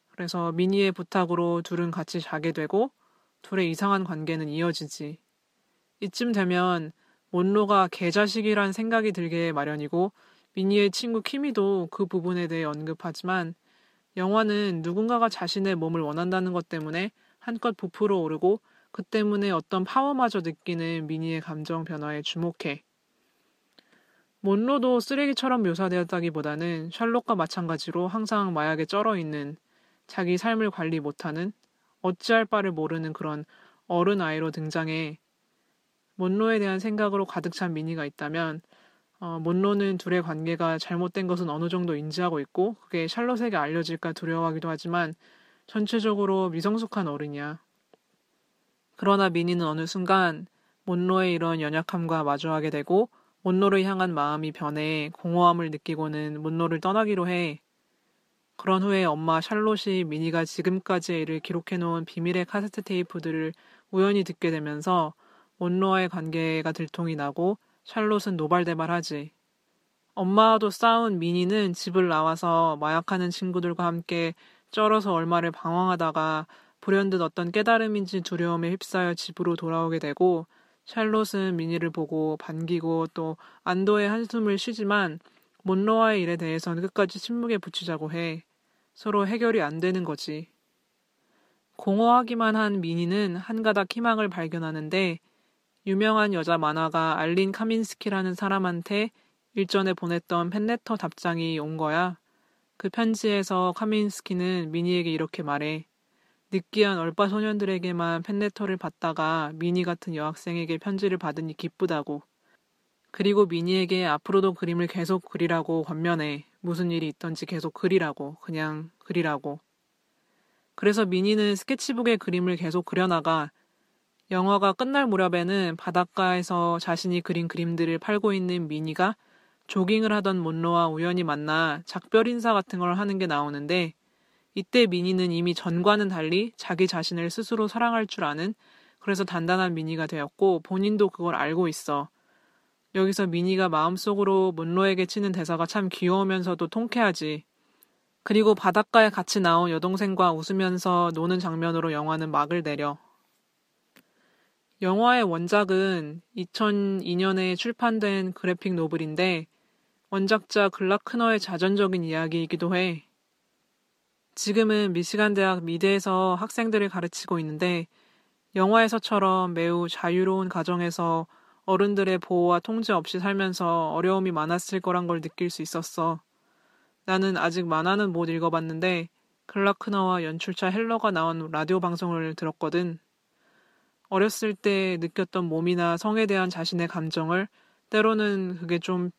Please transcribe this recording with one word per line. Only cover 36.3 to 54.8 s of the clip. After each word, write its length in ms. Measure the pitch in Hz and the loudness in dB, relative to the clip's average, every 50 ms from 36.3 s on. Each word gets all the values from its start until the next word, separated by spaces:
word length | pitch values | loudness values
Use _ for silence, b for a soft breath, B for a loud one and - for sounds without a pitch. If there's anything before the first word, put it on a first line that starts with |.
| 190 208 220 226 226 214 | 2 2 2 2 2 2
대한 180 | 202 196 190 190 | 2 0 -2 -2
생각으로 480 | 196 220 214 214 214 202 196 196 190 | -2 -2 0 0 0 0 0 -2 -2
가득 260 | 185 - 180 170 180 | -4 -4 -6 -6 -6
찬 220 | 175 - 190 175 165 | -4 -4 -4 -4 -4
미니가 320 | 156 156 160 165 160 147 | -4 -4 -6 -6 -6 -6
있다면, 560 | 143 - - 151 147 156 170 165 160 156 165 b b b b b b b b b b b _ | -8 -8 -8 -8 -4 -2 -2 -2 -2 -4 -8 b b b b b b b b b b b _
어, 180 | 185 170 165 165 | -10 -8 -6 -4
몬로는 600 | 160 165 175 185 190 202 202 202 202 196 190 180 | 0 0 2 2 2 2 2 2 0 0 -2 -2
둘의 240 | - 180 175 180 | -2 0 0 0
관계가 560 | 170 170 160 156 160 165 170 165 170 165 160 160 | 0 -2 -6 -4 -4 -4 -2 0 0 0 0 -2
잘못된 480 | - - 175 170 180 175 - 196 190 | -4 -4 -2 -2 -2 -2 -2 -4 -2
것은 240 | 180 180 175 180 160 | -2 -2 -2 -2 -4
어느 180 | 147 151 170 170 | -2 -2 -2 -2
정도 260 | 180 180 180 170 156 | -2 -2 -2 -2 -2
인지하고 460 | 147 151 156 147 175 180 175 165 147 | -4 -4 -6 -2 -2 0 0 0 -2
있고, 360 | 139 - - - 185 220 220 - | -4 -2 0 0 0 0 -2 -6
그게 260 | _ _ - 170 165 | _ _ -4 -4 -2
샬롯에게 480 | 165 - 233 240 247 254 220 240 233 208 | -2 -2 -2 -2 -2 -2 -2 -2 -2 0
알려질까 600 | 160 147 147 160 170 160 160 165 160 - 165 160 | 0 0 0 -2 -2 -2 -4 -6 -4 -6 -6 -6
두려워하기도 560 | - - 165 165 165 165 165 160 160 160 165 | -6 -4 -4 -2 0 0 -2 -2 -4 -4 -6
하지만, 440 | 160 151 - 170 170 175 170 156 165 b b b b b b b b b b | -6 -6 -4 -2 -2 -2 -2 -2 -6 b b b b b b b b b b
전체적으로 840 | - - 220 214 208 233 226 208 220 208 202 202 196 190 190 190 180 | -6 -2 -2 -2 0 0 0 0 0 0 2 2 2 2 2 0 0
미성숙한 580 | 160 165 160 202 214 226 226 - - 214 185 156 | -2 -2 0 0 0 0 -4 -4 -4 -4 -4 -4
어른이야. 500 | 143 143 151 147 143 143 147 147 156 165 _ _ _ _ _ _ _ _ _ _ _ _ _ _ _ _ _ _ _ _ _ _ _ _ _ _ _ | -4 -6 -8 -8 -8 -8 -8 -10 -10 -12 _ _ _ _ _ _ _ _ _ _ _ _ _ _ _ _ _ _ _ _ _ _ _ _ _ _ _
그러나 340 | - - 196 202 196 196 185 | 0 2 4 4 6 4 4
미니는 340 | 165 170 170 175 180 175 170 | 2 2 0 2 0 0 0
어느 220 | 156 151 160 160 | 0 -2 -2 -4
순간 600 | 170 - 196 180 175 190 190 185 170 156 156 180 - _ _ _ _ _ _ _ | -4 -4 -2 2 4 4 4 4 2 0 -4 -10 -16 _ _ _ _ _ _ _
몬로의 480 | - 180 175 180 185 185 190 185 180 | -4 -2 0 2 2 2 2 2 2
이런 300 | 175 165 165 165 165 160 | 0 0 0 0 0 -2
연약함과 600 | 156 147 151 160 165 - - 175 170 160 160 160 | -2 -2 -2 -2 -2 -2 -4 -4 -2 -2 -2 0
마주하게 460 | 151 143 143 139 156 160 160 156 151 160 | 0 0 -2 -2 -2 -2 -2 -2 -2 -2
되고, 400 | 147 147 143 - 147 196 233 b b b b b b b | -4 -4 -2 2 2 2 2 b b b b b b b
몬로를 420 | - 190 180 185 196 202 196 196 190 | -2 0 2 4 4 4 4 4 2
향한 280 | 196 196 190 185 185 | 0 0 0 0 0
마음이 400 | 170 151 143 147 151 151 156 156 | 0 -2 -2 -2 -2 -4 -4 -6
변해 580 | 147 - 160 147 151 151 | -6 -6 -6 -4 -4 -4